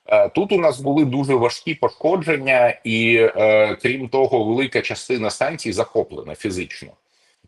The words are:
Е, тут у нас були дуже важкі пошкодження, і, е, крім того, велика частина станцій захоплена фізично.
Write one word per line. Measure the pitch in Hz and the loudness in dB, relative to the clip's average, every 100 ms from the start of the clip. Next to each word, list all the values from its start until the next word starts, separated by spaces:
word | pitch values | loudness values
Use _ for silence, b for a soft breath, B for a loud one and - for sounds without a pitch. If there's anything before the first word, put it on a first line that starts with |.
| - | 0
Е, | 107 101 | 2 2
тут | - 196 | 0 0
у | 196 | 2
нас | 160 127 | 2 0
були | 135 143 143 | 0 2 2
дуже | 131 139 131 | 0 0 2
важкі | 120 - - 156 | 0 -2 -8 -2
пошкодження, | - - 156 185 156 147 135 131 120 - | -4 -2 -2 0 -2 -2 2 2 2 0
і, | - 113 113 117 113 95 | -4 0 2 4 4 4
е, | 107 107 107 98 | 4 4 2 0
крім | 120 135 127 | -4 -4 -2
того, | 135 135 127 | 0 2 2
велика | 107 117 135 120 | 0 -2 -2 -2
частина | - 110 - 127 107 | -4 -6 -6 -4 -4
станцій | - - 165 - | -2 -4 -4 -6
захоплена | 95 113 113 92 76 65 78 | -4 -4 -2 -4 -6 -14 -10
фізично. | 107 92 82 - - _ _ _ _ _ | -8 -8 -10 -14 -20 _ _ _ _ _